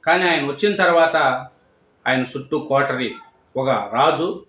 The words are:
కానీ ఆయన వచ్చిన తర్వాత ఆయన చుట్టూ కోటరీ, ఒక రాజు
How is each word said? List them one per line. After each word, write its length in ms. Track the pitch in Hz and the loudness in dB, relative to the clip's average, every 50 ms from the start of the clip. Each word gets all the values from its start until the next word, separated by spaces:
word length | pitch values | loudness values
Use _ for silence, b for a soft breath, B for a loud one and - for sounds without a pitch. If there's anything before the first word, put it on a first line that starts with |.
| - | 2
కానీ 200 | 160 170 185 180 175 | 2 2 2 2 2
ఆయన 160 | 165 151 139 143 | 0 0 -2 -4
వచ్చిన 240 | 139 - 208 208 202 - 185 | -4 0 0 0 2 2 2
తర్వాత 340 | 175 170 165 165 165 165 156 143 131 127 127 - - _ _ _ _ _ _ _ _ _ _ _ | 4 4 4 4 4 2 2 2 0 0 -2 -6 -12 _ _ _ _ _ _ _ _ _ _ _
ఆయన 160 | 123 131 131 127 - | -2 0 0 -2 -4
చుట్టూ 280 | - 139 135 - 156 147 | -8 -12 -6 -4 -4 -4
కోటరీ, 520 | - - 135 139 135 - 131 127 127 107 - - - - _ _ _ _ _ | -2 0 0 0 2 0 -2 -4 -6 -6 -8 -12 -18 -20 _ _ _ _ _
ఒక 140 | 131 131 135 135 135 - 101 - | -4 -2 0 -2 -2 -2 -4 0
రాజు 320 | 123 143 160 151 143 165 196 214 - - | 2 2 2 2 0 -4 -6 -6 -10 -14